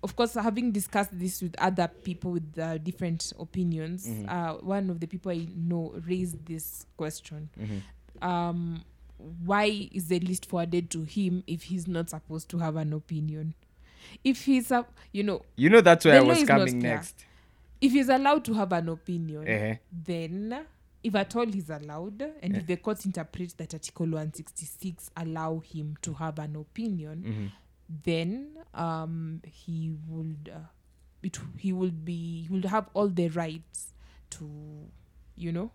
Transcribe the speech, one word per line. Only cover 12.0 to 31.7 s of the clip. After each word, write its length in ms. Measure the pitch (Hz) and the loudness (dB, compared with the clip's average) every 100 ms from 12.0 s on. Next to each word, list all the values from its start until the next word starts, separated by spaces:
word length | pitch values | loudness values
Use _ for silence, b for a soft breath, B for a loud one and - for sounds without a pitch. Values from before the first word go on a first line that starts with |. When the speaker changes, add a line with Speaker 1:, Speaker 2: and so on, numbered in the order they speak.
| 165 | -4
Speaker 1:
supposed 380 | 156 - 160 - | -8 -8 -10 -6
to 80 | 170 | -2
have 180 | 165 156 | -2 -2
an 160 | 156 | -2
opinion? 640 | 151 - 160 151 151 156 160 _ _ b b b b | -4 -4 -4 -4 -4 -6 -8 _ _ b b b b
If 200 | 262 254 - | 0 0 4
he's 240 | 262 233 | 4 4
a, 160 | 247 240 - b | 0 0 -12 b
you 100 | 202 | -2
know, 220 | 202 190 - - | 0 -2 -6 4
Speaker 2:
You 120 | 139 | 10
know 140 | 226 | 12
that's 220 | 180 165 | 12 10
where 100 | 165 | 12
Speaker 1:
the 60 | 135 | 12
Speaker 2:
I 20 | |
Speaker 1:
law 60 | 131 | 12
Speaker 2:
was 80 | - | 8
Speaker 1:
is 100 | 294 | 8
not 100 | 220 | 8
Speaker 2:
coming 220 | 185 123 | 6 2
Speaker 1:
clear. 140 | 120 | 0
Speaker 2:
next. 300 | 117 170 - - - _ _ - - | 0 -4 -16 -20 -20 _ _ -20 2
Speaker 1:
If 120 | 269 | 4
he's 160 | 262 254 | 6 6
allowed 360 | 269 277 294 - | 4 6 4 4
to 80 | |
have 180 | 220 190 | 0 2
an 160 | 175 165 | 2 0
opinion, 580 | 165 - 175 165 151 156 | -6 -4 -4 -4 -6 0
Speaker 2:
Uh-huh. 280 | 110 107 110 _ | 0 0 -4 _
Speaker 1:
then 760 | 170 160 170 165 180 214 254 311 _ _ _ | -12 -6 -4 -4 -6 -6 -8 -10 _ _ _
if 120 | 233 | 0
at 200 | 202 196 | 0 0
all 120 | 233 240 | 0 0
he's 240 | 196 156 | -2 -6
allowed, 500 | 151 147 151 185 208 285 311 | -10 -10 -10 -10 -8 -10 -6
and 120 | 180 | -2
Speaker 2:
Uh. 40 | 196 | -2
Speaker 1:
if 80 | 165 | -2
the 100 | 175 | -4
court 280 | - 214 196 | -2 -4 -4
interprets 480 | 180 160 - 180 | -6 -8 -8 -10
that 180 | - 160 | -10 -10
Article 320 | 160 - - 165 | -10 -12 -4 -2
one 260 | 160 156 | -2 -4
sixty-six 760 | - 156 - 156 - 190 170 - - | -8 -14 -14 -14 -10 -10 -10 -14 -10
allow 420 | 165 160 160 160 | -8 -4 -4 -4
him 360 | 160 160 151 151 | -6 -8 -8 -8
to 100 | - | -8
have 240 | 147 160 151 | -6 -6 -6
an 180 | 151 151 | -8 -8
opinion, 680 | 151 - 226 185 151 160 143 | -10 -8 -4 -4 -6 -10 -6
Speaker 2:
Mm-hmm. 200 | 107 101 b b _ _ 160 | -6 -6 b b _ _ -8
Speaker 1:
then, 420 | 175 165 170 233 285 311 330 | -2 0 0 -4 -8 -16 -16
um, 680 | - 165 160 160 165 160 160 - | -6 -4 -4 -4 -6 -8 -10 -14
he 460 | - - 165 160 156 156 | -18 -8 -6 -4 -8 -10
would, 420 | 160 160 151 156 | -8 -8 -8 -12
uh, 40 | 165 160 _ _ _ - _ | -14 -18 _ _ _ -20 _
it, 160 | 190 - - - | -10 -8 -14 -6
he 140 | 196 | -4